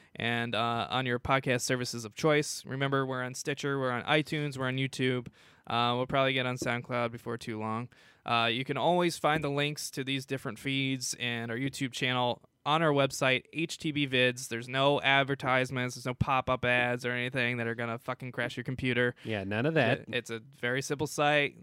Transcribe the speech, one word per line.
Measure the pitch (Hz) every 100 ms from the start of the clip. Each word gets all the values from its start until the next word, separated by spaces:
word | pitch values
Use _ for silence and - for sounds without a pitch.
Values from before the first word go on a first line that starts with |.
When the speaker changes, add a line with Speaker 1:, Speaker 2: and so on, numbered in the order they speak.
| - -
Speaker 1:
and, | 113 117 120 107
uh, | 117 117 92
on | 127 127
your | 120
podcast | - 135 135 123
services | - 127 123 117
of | 110 -
choice. | 160 151 147 - -
Remember, | 135 139 139 131
we're | 127
on | 127
Stitcher, | 127 - 139 143 139
we're | 127
on | 120
iTunes, | - 156 151 156 147 127
we're | 131
on | 131
YouTube. | 135 - 127 127 120 _ - - -
Uh, | 117 120 123
we'll | 127
probably | 139 135
get | 131 127
on | 123
SoundCloud | 123 120 123 123 120
before | 117 117 117
too | - 107
long. | 107 110 120 - - _ -
Uh, | 117 117
you | 117
can | 127 135
always | 147 180 175 -
find | 147 156
the | 147
links | 143 147 147 -
to | -
these | 131 139 131
different | 135 135 104
feeds | 139 135 135 131 123 -
and | 120 120 117
our | 117
YouTube | 135 - 131
channel | - 131 127 123 - _ _ 143
on | 156
our | 160
website, | 143 135 - 135 127 -
H | 151 165 -
T | 160
B | 143 139
Vids. | 127 127 123 -
There's | 117 120
no | 135 139 143
advertisements, | 135 139 135 139 135 127 127 131 123
there's | 123
no | 127
pop-up | 123 - 131 127 123 123
ads | 123 123 123 123
or |
anything | 123 123 131 120 123
that | 117
are |
gonna | 117 117 113
fucking | - 127 127
crash | - 123 -
your |
computer. | 123 123 131 120 123 -
Speaker 2:
Yeah, | 117 107
none | 95 107
of | 143
that. | 160 117 135
Speaker 1:
It, | -
it's | 123 117
a | 113 131 -
very | 120 131
simple | - 143 147
site | - 147 147 143 -